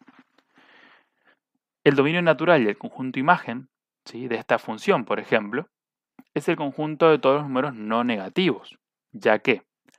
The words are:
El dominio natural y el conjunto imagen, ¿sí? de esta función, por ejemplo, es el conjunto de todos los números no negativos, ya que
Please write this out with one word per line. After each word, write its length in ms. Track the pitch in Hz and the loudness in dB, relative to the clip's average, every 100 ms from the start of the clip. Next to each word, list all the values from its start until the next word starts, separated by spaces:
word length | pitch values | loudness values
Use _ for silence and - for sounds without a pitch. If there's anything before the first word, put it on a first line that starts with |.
| _ _ _ _ _ _ _ _ _ _ _ _ _ _ _ _ _ _ | _ _ _ _ _ _ _ _ _ _ _ _ _ _ _ _ _ _
El 140 | 147 139 | 2 4
dominio 260 | 139 175 | 2 2
natural 400 | 170 151 160 160 | 0 2 4 4
y 60 | 107 | 2
el 100 | 104 | -2
conjunto 400 | 120 - 131 131 | -8 -10 -8 -2
imagen, 500 | 147 175 - 120 131 _ _ _ | 0 0 -2 -12 -14 _ _ _
¿sí? 240 | - 117 120 | -18 -12 -6
de 80 | 113 | -6
esta 220 | - 117 | -2 -4
función, 460 | - 107 - 170 | -4 -6 -2 -2
por 140 | - 107 | -2 -6
ejemplo, 500 | 95 117 104 120 - _ _ _ _ _ _ | -2 -2 -2 -8 -10 _ _ _ _ _ _
es 140 | 160 180 | -4 -2
el 80 | 160 | -2
conjunto 540 | 143 147 151 151 165 | -4 -6 -6 2 4
de 80 | 147 | 6
todos 180 | 135 143 | 4 2
los 80 | |
números 300 | 143 127 143 | 0 -2 -4
no 300 | 117 107 113 | -6 -4 -2
negativos, 760 | 120 107 95 - 185 113 - - _ _ _ | 0 -4 -4 0 0 -2 -8 -20 _ _ _
ya 280 | 110 117 107 | -2 2 2
que 240 | - 107 - _ _ | 2 -2 -6 _ _